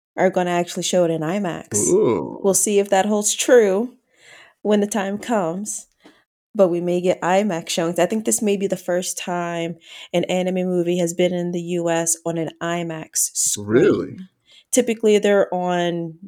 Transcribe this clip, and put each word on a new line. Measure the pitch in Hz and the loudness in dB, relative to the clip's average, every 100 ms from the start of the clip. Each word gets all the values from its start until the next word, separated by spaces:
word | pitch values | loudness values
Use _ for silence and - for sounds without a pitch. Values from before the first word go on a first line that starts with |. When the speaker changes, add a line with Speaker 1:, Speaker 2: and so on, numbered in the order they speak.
| _ - | _ 0
Speaker 1:
are | 185 | 2
gonna | 185 175 | 2 0
actually | 175 175 185 | 0 -2 -4
show | 170 180 170 | 0 2 2
it | |
in | 160 | 0
imax. | 156 202 185 160 - 104 117 | -2 -2 -4 -6 -4 -2 2
Speaker 2:
Ooh. | 185 160 98 65 - | 4 4 0 -2 -2
Speaker 1:
We'll | 196 | 0
see | 185 220 202 | 2 2 2
if | 202 | 2
that | 196 202 | 2 2
holds | 208 208 | 0 0
true | - - 247 208 190 247 _ _ _ - - - _ | -2 6 6 6 2 -2 _ _ _ -20 -20 -20 _
when | 202 208 | 0 2
the | 202 | 2
time | 220 196 208 | -2 -4 -6
comes, | - 220 165 180 214 - - _ - _ _ _ _ | -4 -2 -2 -4 -8 -12 -14 _ -20 _ _ _ _
but | 208 185 | 2 2
we | 175 | 2
may | 175 180 | 0 0
get | 180 - | 0 0
imax | 165 190 208 165 165 | 2 2 2 -2 -4
showings. | - 165 180 | -2 -2 0
I | 180 | 0
think | 220 220 | 0 -2
this | 208 | -2
may | 208 196 | 0 0
be | 196 | -2
the | 185 | -4
first | - 180 180 - | -2 -4 -4 -8
time | - 175 170 170 165 160 - - - | -6 -4 -4 -4 -6 -8 -16 -20 -4
an | 175 - | -2 0
anime | 185 185 185 185 | -2 0 -2 0
movie | 180 175 180 | 0 0 0
has | 170 | -2
been | 175 180 | 2 0
in | 180 175 | 0 -4
the | 175 | -6
U | 170 175 170 | -4 -4 -2
S | 165 165 - 170 | -2 -2 -4 -4
on | 165 | -4
an | 151 - | -6 -6
imax | 165 170 170 160 160 - - - | -6 -6 -6 -10 -8 -4 -4 -2
screen. | - - 104 | -4 -4 0
Speaker 2:
Really? | 117 185 - 90 - 185 _ _ - - | 4 4 2 -2 -12 -18 _ _ -20 -2
Speaker 1:
Typically, | 254 240 220 214 208 | 0 0 0 4 4
they're | 202 202 - | 4 2 2
on | 180 180 175 175 170 165 165 | -2 -2 0 0 -2 -6 -12